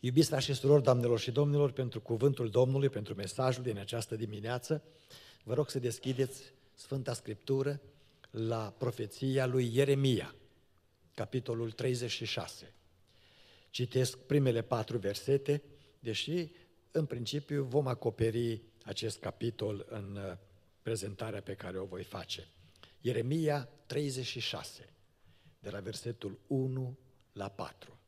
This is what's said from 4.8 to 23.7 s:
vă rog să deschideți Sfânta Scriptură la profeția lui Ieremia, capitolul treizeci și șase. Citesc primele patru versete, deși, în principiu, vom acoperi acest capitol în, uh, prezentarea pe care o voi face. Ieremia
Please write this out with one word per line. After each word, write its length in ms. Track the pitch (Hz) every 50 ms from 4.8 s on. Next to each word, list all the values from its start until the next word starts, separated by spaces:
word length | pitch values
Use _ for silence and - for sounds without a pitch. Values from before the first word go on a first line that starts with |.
| - - - - _ _ - - - - - _ -
vă 100 | 107 117
rog 160 | 147 147 -
să 80 | - 135
deschideți 640 | 123 120 110 - - 135 131 123 135 127 131 - - - - _ _ _ _
Sfânta 380 | - - - 139 139 123 - 120
Scriptură 680 | - - - 110 - _ - 135 135 135 143 143 143 - - - - - - _ _ - -
la 440 | - 113 113 113 117 113 110 101 - -
profeția 680 | 135 117 - - 113 98 - - 135 135 131 135 131
lui 280 | 127 123 131 123 117 110
Ieremia, 600 | 127 139 135 139 135 135 135 123 98 - - - - - - _ _ _ _ _ _ _ _ _ _ _ _ _
capitolul 560 | - 101 - - 131 120 - 117 113 117 113
treizeci 400 | 110 - 123 127 123 117 123 117
și 140 | - - 120
șase. 480 | 107 - - 90 - - - - - - - _ _ _ _ _ _ _ - _ - _ - - - - - _ _
Citesc 480 | - - 127 120 - 131 127 123 - -
primele 440 | - - 143 147 139 131 117 113 113
patru 360 | - 127 117 110 - 113 120
versete, 640 | 95 98 101 - - - 139 139 139 - 147 147 - - - - - - - _
deși, 500 | - 117 107 - - - 156 180 170 156 - - - _ _ _ _ _
în 140 | _ 156 156
principiu, 600 | 139 - 120 117 107 - 143 139 - 147 143 139
vom 220 | 127 120 147 143
acoperi 760 | 131 123 - - 120 104 - 113 113 110 120 120 117 113 110 - - _ _ -
acest 340 | - - - - 113 98 -
capitol 680 | - 95 - - - 120 - - 107 104 104 101 - -
în, 280 | 117 110 101 98 101
uh, 200 | 101 98 95 90 92 - - - - _ _ _ _ _
prezentarea 580 | 113 113 104 95 107 98 - 113 110 101 101
pe 140 | - - 98
care 240 | - - 95 92 92
o 60 | 95
voi 180 | 95 92 92 -
face. 460 | - - 101 92 - - - 95 - _ - - - - - - - - -
Ieremia 680 | - 120 127 117 117 127 147 165 160 151 143 143 127 -